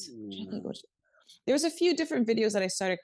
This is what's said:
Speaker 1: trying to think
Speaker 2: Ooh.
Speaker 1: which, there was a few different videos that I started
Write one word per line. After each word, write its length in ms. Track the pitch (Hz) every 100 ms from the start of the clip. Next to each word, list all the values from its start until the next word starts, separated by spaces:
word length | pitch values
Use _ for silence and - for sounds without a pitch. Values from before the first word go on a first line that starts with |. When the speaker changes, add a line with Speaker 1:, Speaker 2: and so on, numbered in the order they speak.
| - 117 104
Speaker 1:
trying 0 | 98 196
to 40 |
think 140 | 202
Speaker 2:
Ooh. 40 | -
Speaker 1:
which, 140 | - - _ _ _ _ - -
there 80 |
was 100 | 269
a 60 | 330
few 240 | 320 349 320
different 300 | 320 294 220
videos 240 | 226 220
that 100 | 208
I 40 | 185
started 320 | - 190 180